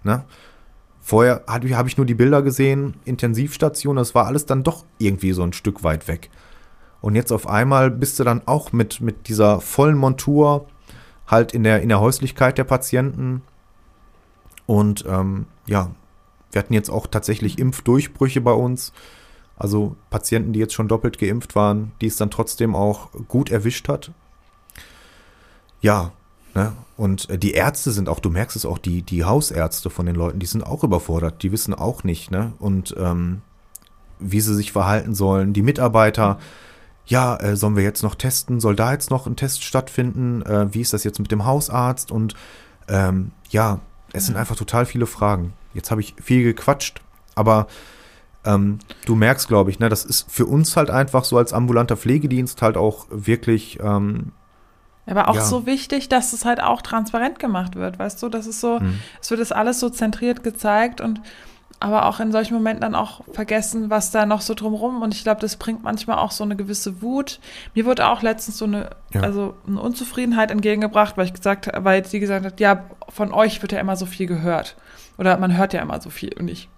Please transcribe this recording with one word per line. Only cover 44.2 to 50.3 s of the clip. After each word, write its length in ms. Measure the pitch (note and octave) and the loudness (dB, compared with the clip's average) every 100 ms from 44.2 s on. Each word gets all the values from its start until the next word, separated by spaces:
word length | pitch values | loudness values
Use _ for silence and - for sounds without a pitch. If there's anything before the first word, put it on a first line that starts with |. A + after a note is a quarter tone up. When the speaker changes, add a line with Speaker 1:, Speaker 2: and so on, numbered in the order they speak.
| F#3+ | -4
Speaker 1:
sind 80 | |
Speaker 2:
Ja. 60 | A#2 | -4
Speaker 1:
einfach 160 | A2+ - | -4 -6
total 300 | G#2+ A#2 B2 | -2 0 0
viele 200 | B2 A2+ | -2 -4
Fragen. 460 | - G#2 G2 F2 - - | 0 0 0 -4 -8 -14
Jetzt 200 | - - | -12 -4
habe 80 | A2 | -4
ich 160 | G#2 - | -4 -10
viel 220 | - B2+ | 2 4
gequatscht, 580 | A#2 A2 - C#3+ - - - - - - | 4 2 0 0 -2 -10 -20 -20 -10 0
aber, 320 | A2 A2 G2+ - - - - - _ - | 4 4 2 -8 -20 -20 -20 -20 _ -8
ähm, 360 | A2 G2+ G2+ G#2 - - | 0 2 2 -2 -10 -10
du 100 | - | 0
merkst, 320 | A2 A2 C3+ - | 4 4 4 4
glaub 220 | G#2+ F#2+ | 4 4
ich, 100 | F#2+ | 2
ne, 100 | A2+ | 0
das 160 | G#2+ | 0
ist 260 | - - - | -2 -4 -4